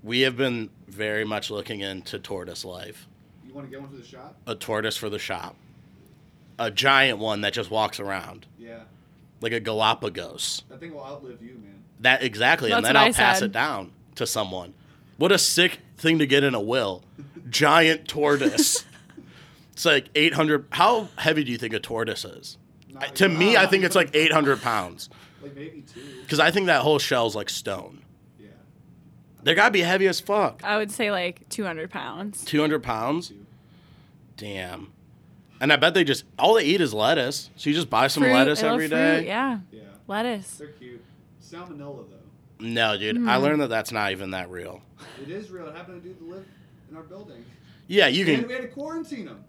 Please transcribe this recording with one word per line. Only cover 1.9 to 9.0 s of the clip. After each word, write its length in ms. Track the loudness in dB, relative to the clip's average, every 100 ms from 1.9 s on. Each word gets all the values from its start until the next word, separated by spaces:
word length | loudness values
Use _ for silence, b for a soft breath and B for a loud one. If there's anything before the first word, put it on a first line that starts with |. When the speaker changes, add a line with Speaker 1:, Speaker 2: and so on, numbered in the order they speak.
| -10 -12 -14
Speaker 1:
tortoise 460 | -10 -12 -10 -14
life. 420 | -14 -14 -16 -18 -20 _ _ -20 -20
Speaker 2:
You 80 |
wanna 140 | -20 -18
get 120 | -18
one 100 | -18
for 60 | -20
the 80 |
shop? 320 | -20 -20 -20 -18 -10
Speaker 1:
A 80 |
tortoise 420 | -10 -4 -4 -2 -4
for 120 | -8
the 80 | -8
shop. 380 | -8 -8 -10 -16 _ -20 -20 -20 -20 _ -20 _ _ -6
A 120 | -4
giant 480 | 0 4 6 4 2
one 220 | -2 0
that 100 | -2
just 180 | -2 -4
walks 280 | 0 0 -2
around. 460 | -8 -8 -10 -18 -20 -20
Speaker 2:
Yeah. 220 | -20 -20 -20 -20